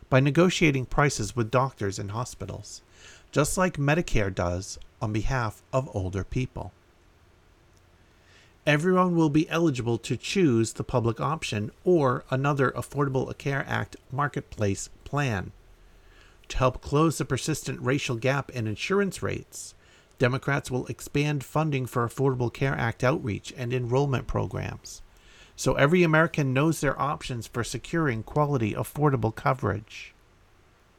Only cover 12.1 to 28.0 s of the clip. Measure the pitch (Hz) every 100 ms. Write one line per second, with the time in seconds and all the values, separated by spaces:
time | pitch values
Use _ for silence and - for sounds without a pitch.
12.1 | 131 - 131 143 143 127 123 - 139 143
13.1 | 131 123 - 139 139 156 113 104 - -
14.1 | 131 143 143 - - 104 98 - - -
15.1 | 139 139 101 90 - - - - - -
16.1 | - - _ - - 131 - - 143 160
17.1 | - 151 127 - - - 131 123 139 -
18.1 | 117 123 139 - 127 110 104 - 196 202
19.1 | - 98 98 - - - - _ _ _
20.1 | - 123 127 - 139 - 127 - 127 -
21.1 | 147 147 147 - 156 156 135 123 123 117
22.1 | - 135 123 120 - 135 - 120 - 127
23.1 | 120 127 98 - - 120 127 120 127 143
24.1 | 127 - 113 101 98 95 - - - -
25.1 | - - - - - 131 131 139 180 170
26.1 | 156 165 - 139 127 160 156 143 - 139
27.1 | 156 - 120 - 123 110 120 - 170